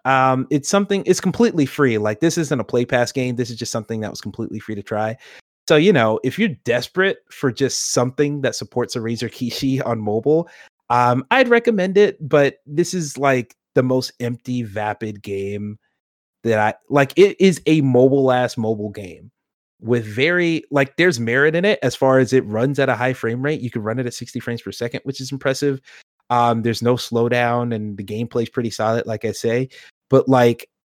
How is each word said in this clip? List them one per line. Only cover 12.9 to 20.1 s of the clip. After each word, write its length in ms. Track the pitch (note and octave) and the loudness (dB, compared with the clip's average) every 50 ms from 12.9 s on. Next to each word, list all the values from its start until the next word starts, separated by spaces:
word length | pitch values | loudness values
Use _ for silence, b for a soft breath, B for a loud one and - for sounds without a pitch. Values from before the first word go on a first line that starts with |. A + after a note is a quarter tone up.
| - | -2
is, 240 | F#3 D#3+ C#3+ - C3+ | -6 -6 -6 -6 -2
like, 360 | C#3 C#3 C3+ B2+ A2+ _ _ _ _ _ - | 0 2 2 0 -2 _ _ _ _ _ 0
the 80 | C#3 B2+ | 0 2
most 300 | B2+ B2+ C3 B2+ - - - | 2 0 -2 -2 -4 -8 -6
empty, 440 | A#2+ A#2+ B2 A#2+ - B2 B2 B2 A#2 | -6 -6 -6 -6 -8 -6 -6 -6 -6
vapid 580 | G#2 F#2+ G#2+ G#2 G#2+ G#2 - A2+ G#2+ G#2+ G2+ | -6 -6 -6 -4 -4 -4 -6 -8 -10 -10 -10
game 560 | - G#2 G2 G2 G2 G2 G2+ G2+ G#2 G#2 G#2+ - _ _ _ _ _ _ _ _ _ _ _ _ - | -10 -8 -8 -6 -6 -6 -8 -8 -8 -10 -12 -14 _ _ _ _ _ _ _ _ _ _ _ _ -2
that 140 | A2+ A2+ | 0 0
I, 160 | G#2+ G#2+ G#2+ - _ _ - | 2 2 0 -2 _ _ 0
like, 240 | C3+ C#3+ C#3 C3 - | 2 2 2 4 6
it 220 | D#3+ G3 G3+ - - | 6 6 6 6 4
is 220 | F3+ F#3+ E3 - - | 2 2 2 2 0
a 140 | D#3+ D#3+ D#3+ | 2 2 2
mobile 500 | C#3 C3+ B2 B2 C3 C3+ C3+ C#3 C3+ C3 | 4 4 4 6 6 6 4 4 4 4
ass 260 | B2+ B2 B2+ A#2+ - | 2 2 0 -2 -2
mobile 320 | - A2 A2 A2+ G#2 G#2 G#2+ | -4 -4 -4 -4 -4 -6 -10
game 400 | G2+ G#2+ G2+ F2+ D#2+ D#2 E2+ A2 _ _ _ _ _ _ _ _ _ _ | -10 -12 -14 -16 -16 -18 -20 -20 _ _ _ _ _ _ _ _ _ _
with 260 | A2 A2 B2 A#2+ A2 | -2 -2 -2 -2 -2
very, 580 | G#2 | -4